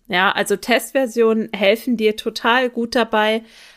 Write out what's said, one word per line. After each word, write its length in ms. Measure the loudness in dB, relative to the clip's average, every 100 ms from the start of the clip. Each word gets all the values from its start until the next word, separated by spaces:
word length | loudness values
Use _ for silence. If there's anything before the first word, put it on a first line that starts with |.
| -6
Ja, 240 | -2 0
also 240 | 0 -2 -2
Testversionen 920 | 0 0 0 -2 0 2 2 2 -2
helfen 420 | 0 2 2 0 0
dir 200 | 0 0
total 560 | -6 -2 0 0 0
gut 240 | -4 -2 -2
dabei, 480 | 0 0 0 -2 -6 -20 -20